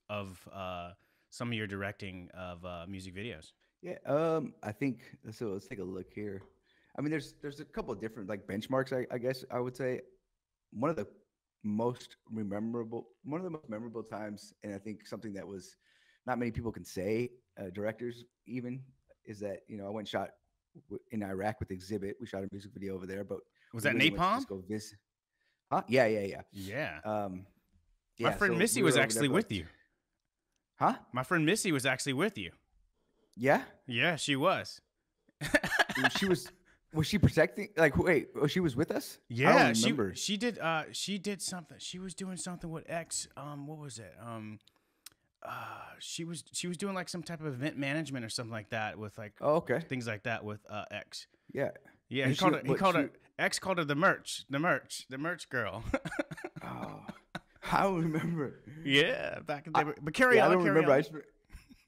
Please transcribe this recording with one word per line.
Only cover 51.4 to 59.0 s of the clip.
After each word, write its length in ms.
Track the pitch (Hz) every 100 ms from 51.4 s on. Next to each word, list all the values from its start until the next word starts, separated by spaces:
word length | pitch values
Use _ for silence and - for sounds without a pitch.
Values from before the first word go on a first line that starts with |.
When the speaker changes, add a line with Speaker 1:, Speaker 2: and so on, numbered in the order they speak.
| _
Speaker 2:
Yeah. 180 | 127 139 - - _ _
Speaker 1:
Yeah, 160 | 123
Speaker 2:
And 80 | 131
Speaker 1:
he 40 | 147
Speaker 2:
she, 40 |
Speaker 1:
called 140 | 185
her, 80 | 143
he 60 | 127
Speaker 2:
what, 40 |
Speaker 1:
called 200 | 131 190
Speaker 2:
she 40 | 170
Speaker 1:
her, 80 | 139 - _ -
X 200 | 185 -
called 200 | 190 180
her 60 |
the 100 | 147
merch, 500 | 143 185 147 - - -
the 100 | 139
merch, 480 | 175 139 - - -
the 80 | 131
merch 300 | 160 175 -
girl. 360 | 131 104 98 -
<laughs> 40 | 269 - - - - - -
Speaker 2:
Oh, 440 | - 123 110 104 - - _ - - _ -
I 120 | 160
don't 200 | 196 180
remember. 600 | 165 156 165 170 127 - - 151
Speaker 1:
Yeah, 560 | 156 139